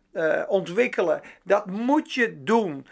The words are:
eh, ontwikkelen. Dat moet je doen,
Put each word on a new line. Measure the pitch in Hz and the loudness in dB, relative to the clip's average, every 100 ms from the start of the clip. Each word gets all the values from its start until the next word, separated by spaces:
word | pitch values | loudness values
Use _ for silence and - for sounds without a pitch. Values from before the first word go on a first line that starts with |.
| _ | _
eh, | - 160 156 - | -2 0 0 0
ontwikkelen. | 196 165 180 247 - 220 147 - - | 0 0 0 0 0 0 0 -4 -20
Dat | - 202 202 | 0 0 0
moet | 196 240 302 302 | -4 0 0 0
je | - 226 160 | -2 -2 -2
doen, | 135 226 202 143 135 | 2 2 2 -4 -12